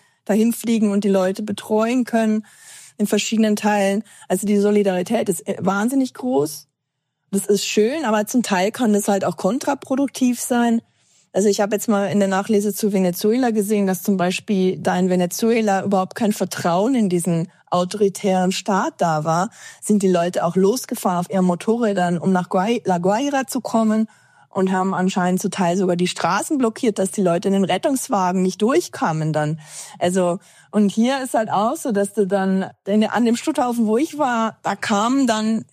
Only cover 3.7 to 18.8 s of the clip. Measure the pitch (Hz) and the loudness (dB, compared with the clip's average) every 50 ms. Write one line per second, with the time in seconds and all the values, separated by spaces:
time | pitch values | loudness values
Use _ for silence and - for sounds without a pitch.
3.7 | 208 208 196 196 196 214 - - - - - - 190 190 214 202 208 202 202 208 | 2 2 2 2 0 -2 -4 -8 -14 -14 -6 -4 -2 -2 0 2 2 2 4 4
4.7 | 208 208 202 190 185 180 185 - 233 - 226 - 175 - - 202 - - 175 185 | 4 2 2 2 0 -2 -2 -2 -2 -2 0 -2 -4 -4 -4 -8 -6 -4 -2 -2
5.7 | 196 202 214 247 277 269 262 254 - - 254 247 254 277 - - - - - _ | 0 0 0 0 0 0 0 -2 -4 -6 -4 -2 0 0 0 -2 -4 -10 -18 _
6.7 | _ _ _ _ _ _ _ _ _ _ _ _ 202 196 - - 208 196 - - | _ _ _ _ _ _ _ _ _ _ _ _ -4 -2 0 0 0 0 0 0
7.7 | - 220 208 233 285 330 285 220 220 214 214 - - 247 - - 202 185 185 220 | 0 2 2 2 0 -2 -2 0 0 0 0 0 0 -2 0 0 0 0 0 0
8.7 | - - 254 214 208 202 208 - 202 190 - 175 - - - 185 233 285 - 294 | -2 0 0 2 2 2 2 0 0 0 0 -2 -2 -2 -2 -2 -2 -2 -2 -4
9.7 | 277 - - - 269 262 277 240 - - 262 247 240 - - - 247 240 233 233 | -6 -4 -4 -4 -2 -2 -2 -2 -2 0 0 0 0 -2 -2 -2 0 2 2 2
10.7 | 226 233 - _ _ _ _ _ _ _ _ _ - 180 202 208 202 220 202 202 | 2 0 -2 _ _ _ _ _ _ _ _ _ -2 0 2 2 2 2 0 0
11.7 | 214 202 - - 208 196 202 190 - 202 196 190 190 190 196 - 220 202 208 208 | -2 -2 0 0 0 0 0 0 0 0 0 2 0 0 0 0 0 0 0 0
12.7 | 196 - 220 202 208 190 185 175 175 - - 208 226 254 262 240 214 220 196 202 | -2 -2 -2 0 0 2 0 0 0 0 0 0 2 2 2 0 0 0 0 0
13.7 | 220 202 202 190 185 - - 214 196 185 175 180 185 - - - 208 185 185 185 | 0 0 0 0 -2 -2 -2 -2 0 0 0 0 -2 -4 -4 -2 0 2 2 0
14.7 | 180 151 - 185 180 180 185 185 185 180 175 175 - - 233 226 233 226 220 208 | 0 0 -2 0 0 2 2 2 2 2 0 0 -2 0 0 2 2 2 2 2
15.7 | 190 190 - 202 202 185 185 180 - - 240 202 214 - 196 180 - - - 175 | 0 0 0 0 0 0 0 -2 -4 -2 -2 -2 -2 -2 -4 -6 -4 -4 -2 0
16.7 | 170 180 208 262 277 240 214 185 180 175 165 180 170 165 165 - _ _ _ - | 0 2 2 2 2 2 2 2 0 0 0 0 0 0 -2 -4 _ _ _ -4
17.7 | - 180 180 180 - 208 202 196 190 - - 196 185 185 185 185 185 - - - | -2 -2 -2 -2 0 0 0 0 0 0 0 0 2 2 2 0 0 -2 -2 -2
18.7 | 196 190 | 0 0